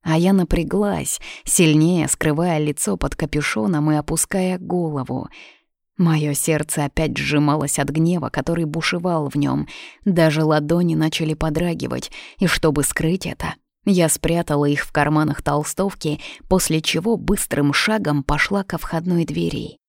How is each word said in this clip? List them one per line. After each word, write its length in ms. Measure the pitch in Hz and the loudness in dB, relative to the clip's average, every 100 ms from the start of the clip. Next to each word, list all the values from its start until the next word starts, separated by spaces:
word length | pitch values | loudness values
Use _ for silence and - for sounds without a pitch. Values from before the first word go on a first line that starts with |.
А 140 | 170 160 | 2 2
я 160 | 180 | 4
напряглась, 840 | 196 170 175 156 185 208 175 139 - - - | 4 2 0 0 0 0 -2 -4 -8 -10 -14
сильнее 640 | - - 165 151 160 180 156 | -2 4 6 6 4 2 0
скрывая 520 | - 156 147 175 156 | 0 0 0 0 0
лицо 380 | 151 147 - 185 | -2 -2 -4 -2
под 180 | 139 - | -4 -4
капюшоном 760 | 151 151 147 220 214 156 151 | -4 -2 -2 -2 0 2 2
и 40 | 151 | 0
опуская 600 | 147 165 - 196 185 180 | 0 -4 -2 -2 -2 -4
голову. 720 | 180 180 165 143 127 - - - - _ _ _ _ - | -4 -2 -2 -4 -6 -6 -8 -16 -20 _ _ _ _ 0
Моё 360 | 170 156 147 | 2 2 0
сердце 520 | 139 - 151 - - 143 | -2 0 0 -2 -4 -2
опять 320 | - 160 139 | -2 -2 -2
сжималось 600 | 135 147 147 151 147 - | 0 2 4 2 0 -2
от 120 | 135 | -2
гнева, 400 | 151 165 180 131 | 2 2 2 -2
который 360 | - 151 170 160 | -4 -2 -2 -2
бушевал 640 | 160 - 180 175 165 147 | -2 -2 -2 0 -2 -2
в 60 | 147 | 0
нём. 320 | 143 135 147 - - - 208 | 0 0 -4 -12 -20 -4 0
Даже 380 | 180 160 151 | 4 4 4
ладони 520 | 156 151 147 175 175 160 | 2 2 2 2 2 2
начали 380 | 156 - 156 | 0 0 -2
подрагивать, 800 | 156 160 190 175 165 - 123 - - - - | -2 -2 0 -2 -4 -4 -6 -8 -16 -20 -2
и 80 | 175 | 0
чтобы 360 | - 160 147 | 4 2 2
скрыть 440 | 139 - 160 190 - | -2 0 -2 -2 -4
это, 260 | - 160 - _ _ - | -8 -10 -10 _ _ 0
я 240 | 180 160 | 4 2
спрятала 560 | - 160 170 170 147 143 | 2 0 0 0 0 2
их 200 | 143 - | 0 -2
в 60 | |
карманах 500 | 156 143 151 151 135 | 0 2 2 2 -2
толстовки, 760 | - 147 151 - 196 - 156 151 - - - | -2 -2 -2 -2 -4 -2 -6 -6 -10 -18 0
после 340 | 185 - 156 | 0 2 0
чего 360 | 156 165 202 208 | 0 -2 0 -2
быстрым 560 | 175 202 - - 143 | 0 0 0 0 2
шагом 500 | 143 - 220 170 147 | 2 0 0 0 0
пошла 400 | 135 147 - 202 | 0 0 0 0
ко 140 | 196 170 | -2 -8
входной 480 | - 165 175 170 160 | -4 -4 0 0 0
двери. 520 | 170 170 143 - - | -2 -2 -4 -8 -14